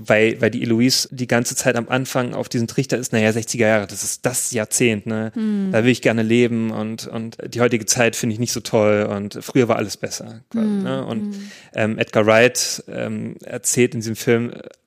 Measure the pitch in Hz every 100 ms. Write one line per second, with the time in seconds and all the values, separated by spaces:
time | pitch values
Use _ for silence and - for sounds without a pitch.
0 | 110 107 113 110 117 120 127 117 127 127
1 | - 131 123 120 123 135 135 117 117 127
2 | 131 135 123 104 113 127 117 - 135 117
3 | 127 117 110 110 110 117 110 110 101 101
4 | - - 127 120 - 117 107 - 123 104
5 | 113 110 110 226 220 208 196 117 117 123
6 | - 113 113 117 120 117 113 110 107 113
7 | - 120 113 - - 117 120 117 107 -
8 | 117 - 123 107 120 120 - 117 107 104
9 | 107 104 101 - - 139 117 113 107 -
10 | 104 - 113 113 _ 226 214 202 190 135
11 | 117 208 208 202 202 - - - 110 110
12 | 117 117 107 110 120 - - - - 120
13 | 113 110 113 - - 123 - - 123 123
14 | 110 110 - 117 120 - - -